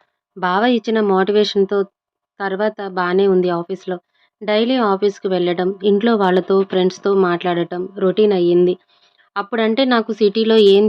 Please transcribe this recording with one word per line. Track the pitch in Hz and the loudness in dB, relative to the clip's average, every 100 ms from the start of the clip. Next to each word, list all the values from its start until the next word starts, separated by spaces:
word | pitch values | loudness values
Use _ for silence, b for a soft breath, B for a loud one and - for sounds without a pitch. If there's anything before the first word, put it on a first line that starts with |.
| _ _ _ - | _ _ _ -6
బావ | 180 185 240 | -2 0 0
ఇచ్చిన | 240 220 220 | 0 -2 -2
మోటివేషన్‌తో | 208 190 190 208 208 202 196 202 196 _ _ _ _ _ | 0 0 2 0 0 0 0 0 -4 _ _ _ _ _
తర్వాత | 196 190 214 214 196 | -8 -4 -4 -6 -8
బానే | 185 180 185 196 | -4 -2 2 2
ఉంది | 185 180 | 2 0
ఆఫీస్లో. | 170 170 190 - 180 - _ _ _ | -4 -6 -10 -8 -10 -12 _ _ _
డైలీ | 214 214 233 262 | -4 0 0 0
ఆఫీస్కి | 214 196 208 196 196 | 0 0 -2 -2 -4
వెళ్ళడం, | 180 175 175 185 196 | -2 -2 -2 -4 -2
ఇంట్లో | 202 202 233 220 | 0 0 0 2
వాళ్ళతో, | 190 185 180 190 | 2 0 0 -2
ఫ్రెండ్స్తో | 196 185 185 - 196 196 | 0 0 -2 -2 -2 0
మాట్లాడటం | 185 175 180 170 170 180 185 190 | 0 -2 -2 -4 -4 -8 -10 -4
రొటీన్ | 185 180 214 | -2 0 0
అయ్యింది. | 190 175 175 180 180 b b b b b 202 | 2 2 2 2 -2 b b b b b -12
అప్పుడంటే | 202 233 220 226 262 | -8 -2 -2 0 0
నాకు | 240 220 | 0 -2
సిటీలో | 208 208 214 220 220 202 | 0 0 2 2 4 6
ఏం | 196 | 6